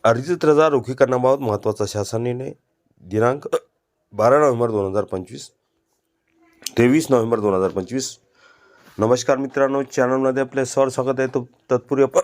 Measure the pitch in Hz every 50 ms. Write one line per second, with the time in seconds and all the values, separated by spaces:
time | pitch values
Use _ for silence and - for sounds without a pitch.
0 | - 113 117 120 123 160 180 170 - 151 151 147 156 156 143 131 113 123 131 127
1 | 139 127 127 123 123 127 135 139 139 113 104 107 - 110 107 - 104 98 - 104
2 | 101 - - 113 120 123 123 123 131 147 147 _ _ _ _ _ _ _ _ _
3 | - 90 101 107 113 123 131 143 - - - - _ _ _ _ _ _ _ _
4 | _ _ - 104 107 120 135 147 151 139 123 117 120 117 110 104 98 95 95 104
5 | 101 - 95 95 95 95 120 143 - - _ _ _ _ _ _ _ _ _ _
6 | _ _ _ _ _ _ _ _ _ _ _ _ - - - - 117 123 135 160
7 | 156 - 135 120 110 117 117 110 104 104 95 92 95 92 - 95 92 85 - 135
8 | - - - _ _ _ _ _ _ _ _ _ _ _ _ _ _ _ _ -
9 | 107 113 127 123 - - 139 131 139 135 - 143 139 135 135 139 139 135 - -
10 | 127 123 131 131 135 131 127 135 135 127 - 135 131 127 - 135 135 131 127 -
11 | 127 131 131 127 131 131 - 135 123 - _ _ _ _ 127 120 - - 143 131
12 | 139 135 - -